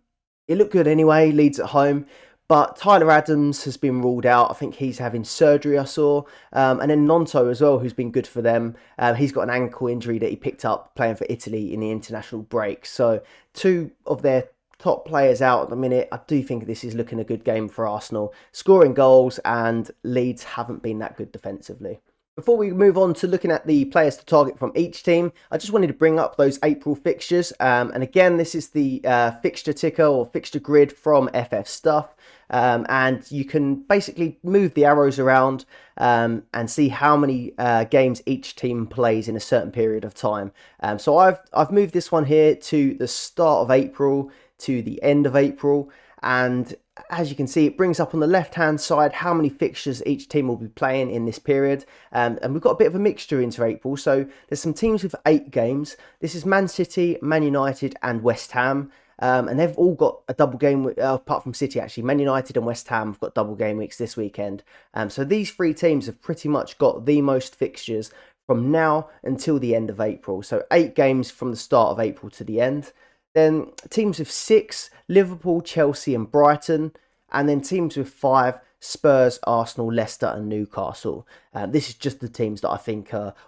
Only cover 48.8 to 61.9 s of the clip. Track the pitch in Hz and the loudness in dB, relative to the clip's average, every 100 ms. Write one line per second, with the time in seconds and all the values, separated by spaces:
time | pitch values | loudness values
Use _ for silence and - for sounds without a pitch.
48.8 | - 151 147 - 175 170 147 - 170 - | -2 0 0 0 -4 -2 -2 -2 -6 -6
49.8 | - 120 - 139 - 151 131 117 113 - | -8 -6 -4 -6 -4 -2 -2 -4 -8 -6
50.8 | 139 131 127 110 117 110 - 139 139 139 | -2 -2 -2 -4 -6 -6 -2 0 2 -2
51.8 | - - _ 120 120 110 127 147 240 - | -6 -20 _ -2 -2 -2 -6 -2 0 2
52.8 | 214 180 208 208 - 143 120 117 113 117 | 2 2 -2 -2 -4 -2 -2 -2 -4 -4
53.8 | 131 139 151 135 139 - - 151 165 151 | -6 -6 0 0 -2 -10 -10 -8 -6 -2
54.8 | 226 214 190 - 151 285 277 135 117 139 | 0 0 -4 -4 2 2 0 -2 0 -2
55.8 | 147 - - _ 165 170 156 196 190 - | -6 -12 -20 _ -10 -6 0 0 0 -2
56.8 | 175 - 175 165 143 160 151 139 139 131 | -6 -2 -2 -2 -2 0 0 0 -2 -4
57.8 | 135 - 123 117 117 110 - 127 127 139 | -8 -6 -6 -4 -2 -2 -4 -2 -2 -2
58.8 | 139 _ _ - 127 127 120 127 170 - | -6 _ _ -6 0 0 0 0 -2 2
59.8 | 175 170 139 - - 131 147 127 143 139 | 0 2 0 -2 -6 -2 -2 0 0 0
60.8 | 131 - 135 131 - 147 - 120 139 127 | -2 -4 -4 -4 -4 -6 -6 -6 -6 -6
61.8 | - | -8